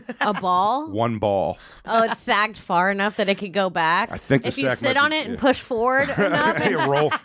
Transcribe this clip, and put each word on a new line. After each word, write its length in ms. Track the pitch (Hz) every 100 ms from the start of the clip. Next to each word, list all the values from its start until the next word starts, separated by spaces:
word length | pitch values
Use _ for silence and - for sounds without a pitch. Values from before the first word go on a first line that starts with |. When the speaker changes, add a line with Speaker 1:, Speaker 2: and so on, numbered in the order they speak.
| -
Speaker 1:
<laughs> 120 | 233
A 100 | 196
ball? 560 | 196 185 180 202 262 311
Speaker 2:
One 280 | 107 120 110
ball. 400 | 104 98 80 - - -
Speaker 1:
Oh, 200 | - 226
it's 140 | 226 -
sagged 380 | - 202 214 214
far 340 | - 175 185
enough 260 | 196 202 208
that 120 | 190
it 80 | 196
could 160 | 202
go 160 | 175 190
back? 400 | 175 160 180 226
Speaker 2:
I 60 | -
think 280 | - 139
the 40 | -
Speaker 1:
If 80 | -
you 140 | 135
Speaker 2:
sack 80 | 123
Speaker 1:
sit 160 | 262
Speaker 2:
might 20 | 269
Speaker 1:
on 140 | 294
Speaker 2:
be, 80 | 311
Speaker 1:
it 80 | 254
and 80 |
Speaker 2:
yeah. 60 | 233
Speaker 1:
push 200 | 254 254
forward 480 | - 233 240 262 277
Speaker 2:
<laughs> 80 | -
Speaker 1:
enough 380 | 202 294 302 -
and, 160 | 311
Speaker 2:
Yeah, 140 | 170 -
roll. 240 | 139 151 302